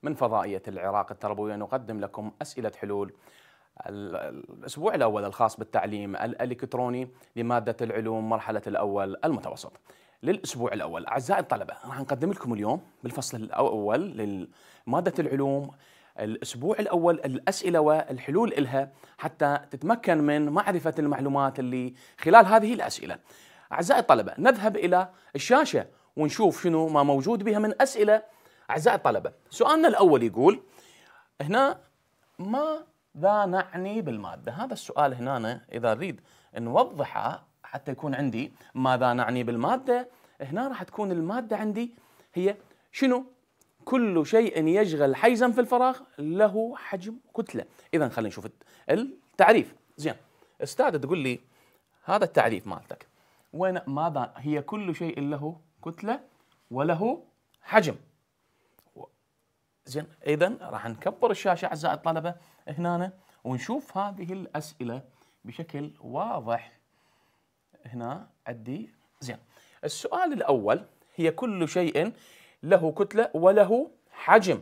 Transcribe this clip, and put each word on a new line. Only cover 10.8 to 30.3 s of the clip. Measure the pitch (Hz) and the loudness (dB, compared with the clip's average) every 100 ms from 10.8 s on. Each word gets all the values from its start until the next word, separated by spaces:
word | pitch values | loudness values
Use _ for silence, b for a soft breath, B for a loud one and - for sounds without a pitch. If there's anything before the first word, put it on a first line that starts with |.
| 80 82 82 | -6 -8 -6
أعزائي | 123 120 190 | -6 -2 -2
الطلبة | - 113 95 - | -2 -6 -6 -14
راح | - 131 | -14 -10
نقدم | 135 135 160 | -6 -4 -2
لكم | 202 127 | -4 -6
اليوم | 110 104 147 - _ | -4 -2 -4 -6 _
بالفصل | 123 - 131 120 | -12 -8 -8 -8
الأول | 110 - 131 110 104 117 196 113 107 98 87 b b b - | -8 0 0 0 -2 -2 -2 -6 -6 -6 -10 b b b -4
لمادة | 143 175 170 | -2 -2 -2
العلوم | 156 135 139 139 139 - b b b - | -2 0 0 -2 -4 -14 b b b -10
الأسبوع | 107 107 - 117 143 214 | -8 -6 -10 -8 -4 -2
الأول | 214 175 170 | 0 2 2
الأسئلة | 165 143 127 - 196 185 170 | 2 0 -4 -4 -2 0 2
والحلول | 151 156 - 127 - 156 233 | 4 2 0 -8 -2 0 0
إلها | - 135 135 139 B B B | 0 0 -2 -4 B B B
حتى | 165 - 147 143 - | -10 0 0 0 -4
تتمكن | 131 160 240 - 160 | -10 -4 -4 2 2
من | 147 147 147 | 4 2 2
معرفة | 151 - 180 156 151 | 0 0 0 -2 -2
المعلومات | 147 139 139 139 135 131 | -2 -2 -2 0 0 -2
اللي | 127 127 127 - B B | -6 -6 -8 -10 B B
خلال | 156 214 190 | 8 10 10
هذه | 220 214 | 6 4
الأسئلة. | 233 - - - - _ B B B B | -2 -4 -8 -10 -12 _ B B B B
أعزائي | - 170 190 | -4 2 2
الطلبة | - 135 - - | 6 6 4 2
نذهب | 196 240 214 202 | 4 4 2 0
إلى | 180 180 185 b b | 2 2 2 b b
الشاشة | 139 - 254 302 131 95 b b - | -8 4 4 6 0 -4 b b -2
ونشوف | 151 143 208 - | -2 4 2 4
شنو | 180 160 160 | 0 2 2
ما | 151 | 4
موجود | 143 139 135 240 | 4 4 2 0
بها | 226 208 | 0 0
من | 214 - | 0 2
أسئلة. | 269 - 208 214 - b b b b | 0 4 4 4 2 b b b b
أعزائي | 139 151 185 | 0 2 2
الطلبة | 143 107 76 - _ | 0 0 -4 -12 _
سؤالنا | - 233 320 320 | 0 4 6 4
الأول | - 185 139 | 6 6 6
يقول | 117 | 4